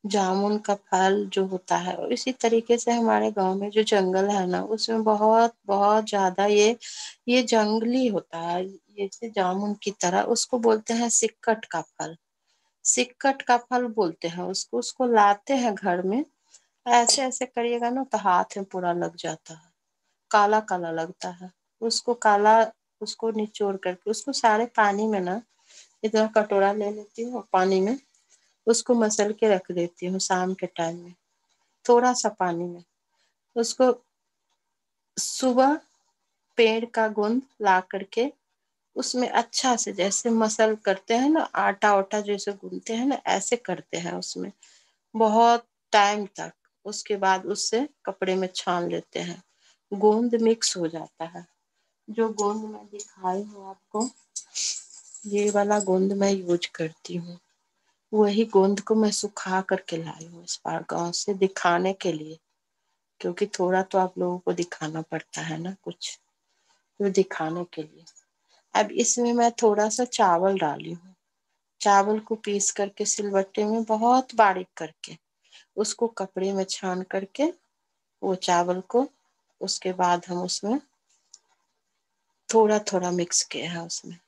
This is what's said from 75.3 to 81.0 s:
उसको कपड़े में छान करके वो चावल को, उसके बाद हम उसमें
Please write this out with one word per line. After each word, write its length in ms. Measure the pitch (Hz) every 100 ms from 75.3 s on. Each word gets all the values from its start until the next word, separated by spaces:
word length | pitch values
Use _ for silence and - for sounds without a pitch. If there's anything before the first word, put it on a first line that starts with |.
| _ _ - _ -
उसको 300 | 214 - 233
कपड़े 440 | - 190 - 190
में 120 | 196
छान 380 | 190 - 190 180 185
करके 420 | 190 190 - 302 - _ _ _ _ _ _
वो 120 | 196
चावल 460 | 185 - 175 175 180 -
को, 180 | 233 277 _ _ _ _ _
उसके 320 | 190 - 185
बाद 340 | 180 180 175 175
हम 140 | 175
उसमें 380 | 180 - 202 277 _ _